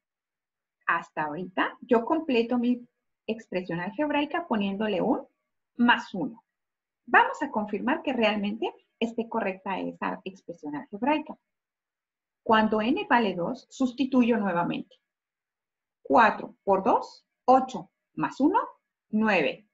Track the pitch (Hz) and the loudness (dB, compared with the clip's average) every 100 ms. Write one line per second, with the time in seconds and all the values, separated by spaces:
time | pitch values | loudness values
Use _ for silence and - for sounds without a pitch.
0 | _ _ _ _ _ _ _ _ - 170 | _ _ _ _ _ _ _ _ -4 -4
1 | 175 170 151 151 185 - 302 - - 233 | -4 -6 -6 -6 -8 -4 -4 -6 0 0
2 | 240 320 320 233 233 247 240 247 - _ | 2 -2 0 0 0 0 0 -2 -6 _
3 | _ _ - 226 - 202 180 170 180 247 | _ _ -8 -8 -6 -8 -6 -6 -6 -4
4 | 294 294 294 349 - 214 196 196 214 180 | -2 -2 -2 -4 -2 -2 -2 -2 -2 0
5 | 180 403 - _ _ _ _ - 240 233 | 0 -2 -4 _ _ _ _ 2 4 4
6 | - 185 226 - _ _ _ _ _ _ | 0 -6 -6 -8 _ _ _ _ _ _
7 | - 370 494 - 294 220 208 202 220 320 | 2 4 4 0 -4 -4 -4 -4 -2 -2
8 | 302 247 214 208 202 226 370 - _ _ | -2 0 2 2 -2 -4 -6 -6 _ _
9 | 233 - 226 226 196 185 196 185 175 170 | -4 -4 -4 -4 -4 -4 -6 -6 -6 -6
10 | 196 185 190 190 - 170 - 285 - 202 | -6 -6 -10 -14 -16 -14 -12 -12 -12 -4
11 | 254 302 - - _ _ _ _ _ _ | 0 0 -2 -14 _ _ _ _ _ _
12 | _ _ _ _ - 220 214 214 220 359 | _ _ _ _ 2 4 4 2 0 -2
13 | 403 240 214 175 180 254 - - 254 - | 2 2 2 0 -4 -6 -12 -4 -4 -2
14 | 262 254 233 226 196 175 - - - _ | 0 4 4 2 2 0 -2 -4 -10 _
15 | _ _ _ _ _ _ _ _ _ _ | _ _ _ _ _ _ _ _ _ _
16 | - 269 214 - - - - 190 233 453 | 2 4 4 2 -8 -8 0 2 4 0
17 | - - _ _ - 262 254 185 170 _ | -2 -12 _ _ 4 4 4 -6 -14 _
18 | _ - 151 - 294 440 - - _ _ | _ -6 -6 0 2 2 -2 -10 _ _
19 | _ 214 220 185 131 - _ | _ 0 2 2 2 -2 _